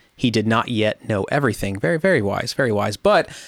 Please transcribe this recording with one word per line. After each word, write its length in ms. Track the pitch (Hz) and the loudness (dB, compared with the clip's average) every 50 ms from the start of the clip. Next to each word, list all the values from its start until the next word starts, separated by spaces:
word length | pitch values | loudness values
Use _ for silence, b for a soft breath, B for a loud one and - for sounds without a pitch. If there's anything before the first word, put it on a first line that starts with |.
| b b b | b b b
he 140 | - - 123 | -2 -2 0
did 160 | 110 113 104 | 2 2 2
not 220 | 110 113 117 - - | 2 2 0 0 0
yet 360 | 120 107 107 107 - - - | 0 0 0 0 -2 -4 -4
know 180 | 113 110 98 98 | -2 -2 -2 0
everything. 540 | - - 147 143 120 101 - - 101 98 - | 0 0 0 0 0 0 -2 -4 -6 -4 -2
Very, 200 | - 165 175 156 | -2 -2 0 0
very 240 | - 190 180 127 | 2 2 2 2
wise, 320 | 98 98 98 98 107 120 - | 0 0 -2 -2 -4 -4 -2
very 180 | - 139 120 | -2 0 0
wise. 240 | 104 101 104 107 101 | 2 0 0 -2 -4
But 320 | - - 202 208 170 - B B B B | 0 2 4 4 4 2 B B B B